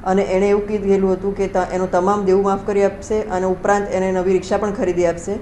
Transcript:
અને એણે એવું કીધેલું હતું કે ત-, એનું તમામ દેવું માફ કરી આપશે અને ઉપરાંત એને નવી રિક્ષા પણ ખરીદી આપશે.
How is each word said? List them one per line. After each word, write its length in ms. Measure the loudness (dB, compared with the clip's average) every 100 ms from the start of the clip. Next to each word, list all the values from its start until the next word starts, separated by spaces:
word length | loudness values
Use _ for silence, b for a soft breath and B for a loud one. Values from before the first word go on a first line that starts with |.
અને 180 | 0 0
એણે 260 | 2 2 2
એવું 200 | 2 0
કીધેલું 440 | -2 2 2 2
હતું 240 | 0 -2 -2
કે 120 | -2
ત-, 240 | -2 -2
એનું 180 | -2 0
તમામ 340 | 0 2 2
દેવું 200 | 2 2
માફ 220 | 2 0 0
કરી 180 | 0
આપશે 380 | 0 0 -4 -4
અને 240 | -2 -2 -2
ઉપરાંત 420 | -2 0 0 0
એને 240 | -2 0
નવી 200 | 0 2
રિક્ષા 260 | 0 0 -2
પણ 140 | -2
ખરીદી 340 | -2 -2 0 0
આપશે. 260 | 0 -4 -8